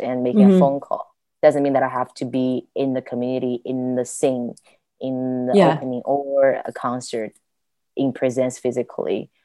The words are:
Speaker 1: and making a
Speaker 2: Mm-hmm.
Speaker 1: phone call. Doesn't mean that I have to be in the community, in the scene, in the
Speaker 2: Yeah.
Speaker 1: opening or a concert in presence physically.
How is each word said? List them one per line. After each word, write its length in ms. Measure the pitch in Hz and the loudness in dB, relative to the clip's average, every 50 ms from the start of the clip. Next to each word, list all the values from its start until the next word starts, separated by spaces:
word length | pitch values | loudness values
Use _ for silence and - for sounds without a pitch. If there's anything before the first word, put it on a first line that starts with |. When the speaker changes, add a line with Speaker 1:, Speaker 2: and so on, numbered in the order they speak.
| - | -6
Speaker 1:
and 180 | 123 127 127 123 | -4 -4 -2 -2
making 200 | 123 160 214 202 | 2 4 6 6
a 40 | 196 | 8
Speaker 2:
Mm-hmm. 100 | 190 185 | 8 6
Speaker 1:
phone 200 | 147 139 139 139 | 4 4 2 -2
call. 340 | - - - - - - _ _ _ _ _ _ | -4 -6 -6 -6 -6 -12 _ _ _ _ _ _
Doesn't 220 | - 151 143 143 139 | 4 4 4 4 2
mean 100 | 143 135 | 2 2
that 100 | 127 131 | 2 0
I 60 | 127 | 0
have 240 | 127 127 127 - _ | -2 -4 -6 -6 _
to 100 | - 135 | -8 -8
be 420 | 123 123 127 127 127 127 123 - _ _ | -4 -2 0 0 0 0 -2 -4 _ _
in 180 | - 135 135 127 | -2 -2 -2 -2
the 80 | 131 | -4
community, 600 | 127 - 127 123 123 127 131 127 131 123 123 120 - | -4 -6 -6 -4 -2 -2 -2 -2 -2 -2 -4 -4 -6
in 300 | - 131 127 127 127 127 | -6 -4 -4 -2 -2 -2
the 100 | 127 123 | -2 -2
scene, 500 | - - - - 139 127 123 131 - - - _ _ _ _ _ _ _ _ | -4 -4 -2 0 0 0 -2 -4 -8 -10 -14 _ _ _ _ _ _ _ _
in 460 | - 131 131 127 127 127 127 127 123 123 | -8 -6 -4 -4 -4 -4 -2 -2 -2 2
the 80 | 208 | 4
Speaker 2:
Yeah. 200 | 202 175 156 160 | 4 6 4 4
Speaker 1:
opening 260 | 143 131 127 123 120 - | 0 -2 -6 -6 -6 -2
or 560 | - 139 139 143 139 139 139 135 135 - - - | -2 -2 -2 -2 -2 2 4 4 4 2 0 -4
a 60 | - - | -10 -10
concert 600 | - - 123 123 127 120 - - 113 110 - - _ _ _ _ _ _ _ _ _ _ _ _ | -6 -4 -4 -4 -4 -6 -6 -6 -6 -6 -8 -10 _ _ _ _ _ _ _ _ _ _ _ _
in 160 | - 135 131 - | -2 -2 -2 0
presence 440 | - 139 127 117 131 127 127 120 - | 0 -2 -2 0 0 -2 -2 -2 -4
physically. 720 | - 123 120 127 117 - - - - - 98 - - - _ _ _ | -4 -2 -2 -2 -4 -6 -8 -8 -6 -4 -4 -6 -6 -10 _ _ _